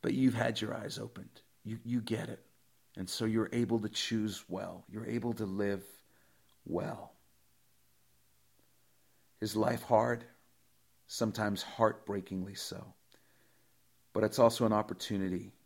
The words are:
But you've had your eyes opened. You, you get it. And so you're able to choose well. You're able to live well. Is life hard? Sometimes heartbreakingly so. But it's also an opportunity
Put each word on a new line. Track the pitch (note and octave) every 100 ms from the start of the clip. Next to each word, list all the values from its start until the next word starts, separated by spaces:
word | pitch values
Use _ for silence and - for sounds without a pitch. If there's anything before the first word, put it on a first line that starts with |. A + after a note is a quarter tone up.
But | A#2+
you've | C3 C3 A2+
had | A#2+ A2
your | G#2+
eyes | - - -
opened. | A2+ - - - _ _ G#2
You, | A2+
you | A#2 B2
get | A2 A2 D#3+
it. | G2+ - _ _ _ _ -
And | F#2
so | - A2+
you're | A2 G#2+
able | A#2+ A#2 A2+
to | G#2
choose | - - A2+ G#2+ F#2+ -
well. | F2+ F#2 F2+ -
You're | G#2+ G#2
able | A#2 A#2
to | A2+ G#2
live | G2 G2+ G2 - - _ _ _ _ _ _ -
well. | F2 - - - - _ _ _ _ _ _ _ _ _ _ _ _ _ _ _ _ _ _ _ _ _ _
Is | G#2+ G2+
life | A#2 A#2+
hard? | - A2 A#2+ A#2 - - _ _ _ _ _ _ -
Sometimes | - A2+ G#2+ G#2 G2
heartbreakingly | - - A2 - - G2+ F#2 F#2+ F#2+ F#2+
so. | - - - - _ - _ _ _ _ _ _ _ _ _
But | G#2+
it's | G#2+ -
also | A#2 A2+ A#2
an |
opportunity | G#2+ G#2+ F#2 - G2+ F#2 F2+ F#2+ -